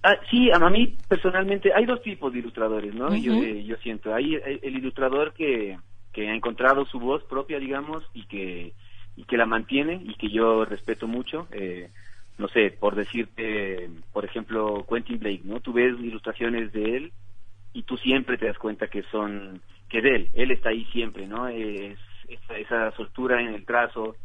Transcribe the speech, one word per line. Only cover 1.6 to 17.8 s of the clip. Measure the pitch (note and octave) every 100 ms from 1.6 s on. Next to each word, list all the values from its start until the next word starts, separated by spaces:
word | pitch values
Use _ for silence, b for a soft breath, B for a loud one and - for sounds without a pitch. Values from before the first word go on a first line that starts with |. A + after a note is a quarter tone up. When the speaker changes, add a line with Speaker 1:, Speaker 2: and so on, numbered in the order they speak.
| G3
Speaker 1:
hay | F#3+ A#3
dos | A#3+
tipos | G#3+ F#3+ C#3
de | B2
ilustradores, | A#2 A2+ A2 G#2+ G#2
¿no? | A2 C#3
Speaker 2:
Ujú. | G#3
Speaker 1:
Yo, | A3+
eh, | A3 A#2+ G#2
yo | G#2 A2+
siento, | A#2+ G#2+ G#2+
hay | A2 C#3+ D3+
el, | C#3+ C#3
el | C#3 C3
ilustrador | C3 C3 C3 C3+ D3+
que, | - D#3 A#2+ G2+ F#2 - - -
que | - G#2+
ha | A2+
encontrado | A#2+ A#2 B2+ C3+ C3+
su | B2+
voz | B2 D3
propia, | - C3+ C#3 D3
digamos, | C3+ C#3 D3+ D#3 -
y | A#2 G2
que, | G2 F#2+ F2 E2+ - b b b -
y |
que | - A#2+
la | A2+
mantiene | A2+ A2 C#3 D3 F3+
y | F3+ G#2+
que | G#2+
yo | A2 A2+ A2 A2
respeto | G2+ - A2+ A2+
mucho. | A#2+ B2+ D#3 F3
Eh, | G#2+ F#2+ F2+ F2+ b b b b -
no | G2+
sé, | A#2+ G#2
por | - G#2 G2+
decirte, | G2+ A#2+ G#2+ - A2 G#2+ G2 F#2 F2 D#2+ -
por | G#2 G2+
ejemplo, | A#2 A2 A2 G#2+ G#2 G2+
Quentin | A#2 A#2 A#2
Blake, | G#2+ G2
¿no? | F#2 A2+
Tú | -
ves | A#2+ B2+ B2
ilustraciones | A#2 A2 - A2 A#2 A#2 A2
de | G#2+ G#2+ B2
él | E3 - - - - - -
y | -